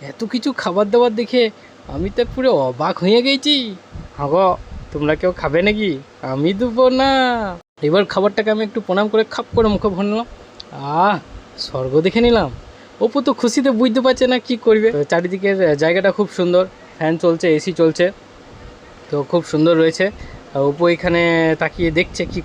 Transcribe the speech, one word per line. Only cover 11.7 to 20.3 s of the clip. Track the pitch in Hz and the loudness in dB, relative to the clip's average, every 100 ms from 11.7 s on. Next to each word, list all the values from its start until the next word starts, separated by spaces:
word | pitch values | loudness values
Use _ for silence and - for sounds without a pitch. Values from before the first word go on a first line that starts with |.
| 135 131 143 | -6 -2 0
দেখে | 175 233 | 0 2
নিলাম। | 240 226 151 117 - - - - | 4 2 0 -6 -18 -20 -18 -4
অপু | 226 277 | -2 0
তো | 269 | -2
খুশিতে | 226 240 285 269 | 0 0 0 0
বুঝতে | 220 254 226 | 2 2 2
পারছে | 254 254 254 | 2 2 2
না | 247 | 0
কি | - 240 | -2 -2
করবে। | - 214 220 | 2 4 4
তো | 151 | 0
চারিদিকের | 143 170 175 190 196 190 175 147 | 0 0 -2 -2 0 2 2 2
জায়গাটা | 160 175 190 | 2 2 0
খুব | 180 202 - | 0 -2 -2
সুন্দর, | 175 175 185 - - - | 0 2 0 -4 -18 -4
ফ্যান | 160 165 | -2 0
চলছে, | 175 165 180 151 | 2 2 2 0
এসি | 185 | 0
চলছে, | 170 165 151 175 - - - - - - - - - - | 0 2 2 0 -2 -18 -20 -20 -20 -20 -20 -20 -20 -6
তো | 147 | -4
খুব | 139 175 156 | -2 -2 0
সুন্দর | 151 160 165 | 0 2 4
রয়েছে। | 160 160 190 - - | 4 2 -2 -4 -16